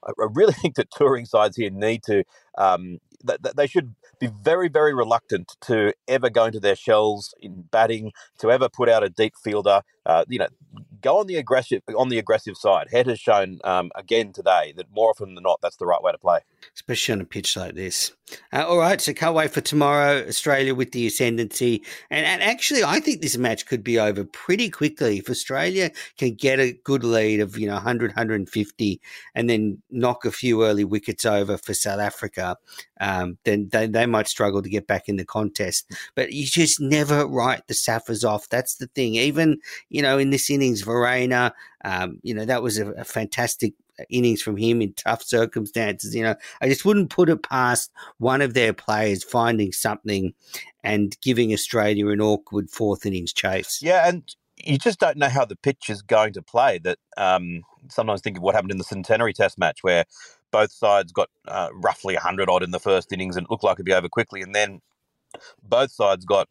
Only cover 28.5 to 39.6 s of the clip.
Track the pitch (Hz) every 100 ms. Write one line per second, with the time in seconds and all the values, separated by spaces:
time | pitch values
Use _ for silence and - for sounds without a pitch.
28.5 | - 101 - 107 90 - - - - 120
29.5 | 113 107 98 _ 127 123 120 120 - 127
30.5 | 113 110 104 101 104 - 107 113 104 98
31.5 | 98 - 101 - 98 104 - 104 - 90
32.5 | 87 _ - - _ 98 92 90 87 -
33.5 | 104 101 113 110 110 120 113 104 - 104
34.5 | 101 95 101 - 98 - 101 90 110 107
35.5 | - 98 - - 98 - - 131 143 135
36.5 | 170 160 - 139 151 147 147 143 135 120
37.5 | 127 - - - 113 - 110 113 107 -
38.5 | 120 127 - 127 - 123 113 135 143 160
39.5 | 156